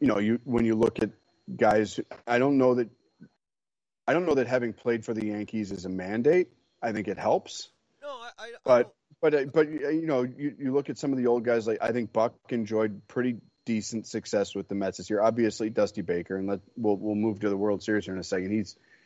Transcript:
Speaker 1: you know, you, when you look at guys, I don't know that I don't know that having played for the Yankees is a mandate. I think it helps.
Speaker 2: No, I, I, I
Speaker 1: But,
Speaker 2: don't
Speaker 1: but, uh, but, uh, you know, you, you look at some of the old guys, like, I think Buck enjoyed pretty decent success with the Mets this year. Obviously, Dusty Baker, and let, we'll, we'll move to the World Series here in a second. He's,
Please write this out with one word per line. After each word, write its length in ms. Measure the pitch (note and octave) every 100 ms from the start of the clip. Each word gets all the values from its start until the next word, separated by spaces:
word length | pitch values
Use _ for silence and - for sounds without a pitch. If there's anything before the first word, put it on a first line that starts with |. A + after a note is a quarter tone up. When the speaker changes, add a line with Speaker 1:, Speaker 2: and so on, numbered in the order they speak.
Speaker 1:
you 60 | C#3
know, 120 | G#2
you, 200 | G#2+ A#2
when 220 | - A#2 A2+
you 100 | A2
look 260 | A2 -
at 100 | G#2+ - _ _ - A#2+
guys, 440 | A2 G#2+ G#2+ - - - -
I 100 | A#2+
don't 200 | C3+ C#3
know 180 | B2+ B2
that 140 | A2+ - _ _ - _ _ _ _ _ _ _ -
I 40 |
don't 120 | D#3 F3
know 80 |
that 140 | C3+ A#2+
having 260 | B2+ A#2+
played 320 | G#2 B2 A#2 A#2
for 80 |
the 140 | A2 G#2+
Yankees 440 | G#2 G#2 A2+ G2
is 140 | F#2+ F#2
a 40 |
mandate. 580 | F#2 F#2 A2 B2+ F3+ F3 _ _ _
I 120 | A#2+
think 140 | G#2+ G#2
it 120 | F#2
helps. 500 | G#2+ E3+ - - - _ _ _
Speaker 2:
No, 60 | C#4+
I, 220 | B3+ A#3 -
I, 40 |
I 60 | A3+ A3+
Speaker 1:
But, 180 | - B2
Speaker 2:
don't 120 | B2 _ _ _
Speaker 1:
but, 120 | D#3+ D3
uh, 80 | C#3
but, 140 | D#3 D3+
uh, 220 | D#3 C#3+
you 180 | D#3 D#3+
know, 160 | C3
you, 320 | B2+ B2+ C#3+ G#2+
you 160 | C3+
look 160 | C#3 C#3
at 80 | B2+
some 140 | C#3+
of 80 | C3
the 80 | A#2+
old 160 | A#2+
guys, 240 | A#2 A#2 G#2+
like, 100 | A2
I 120 | A2
think 200 | A#2 A#2
Buck 220 | A2+ A2+ - -
enjoyed 580 | A#2+ G#2+ A2 A2 G2+ -
pretty 300 | - B2+ A2+ - _ -
decent 400 | A2 G#2 A2+ -
success 480 | A2 - G#2+ G2 G2+
with 120 | F#2+
the 60 |
Mets 240 | G2 F#2+ F#2
this 140 | F2+
year. 100 | G#2
Obviously, 480 | A2 A2+ A2+ - A2
Dusty 320 | A2 G2+ -
Baker, 360 | F2 F2 E2+ F#2+
and 100 | G2
let, 120 | G2 - -
we'll, 220 | A2 G2
we'll 160 | G#2
move 280 | G#2 A2 G2+
to 80 | G#2
the 60 | G2
World 280 | G#2 G2
Series 220 | - G#2+ F#2
here 100 | F#2
in 40 |
a 40 |
second. 260 | F2 F#2+ F#2
He's, 260 | A2 F#2+ - _ _